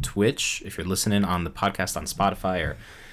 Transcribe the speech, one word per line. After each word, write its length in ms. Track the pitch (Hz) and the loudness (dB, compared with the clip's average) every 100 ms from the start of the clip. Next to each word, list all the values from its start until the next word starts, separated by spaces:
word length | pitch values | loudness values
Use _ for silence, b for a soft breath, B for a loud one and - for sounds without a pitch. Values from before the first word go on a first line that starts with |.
Twitch, 640 | - 98 110 - - - | -2 4 4 4 -2 -4
if 140 | 98 - | -6 -6
you're 80 | 90 | -2
listening 360 | 92 107 101 | 0 2 4
on 200 | 95 90 | 4 2
the 60 | 82 | 0
podcast 460 | - 98 - 90 82 | 0 0 0 -2 -4
on 80 | - | -4
Spotify 600 | - 98 95 92 90 76 | 2 2 2 0 0 0
or 100 | - b b b | -4 b b b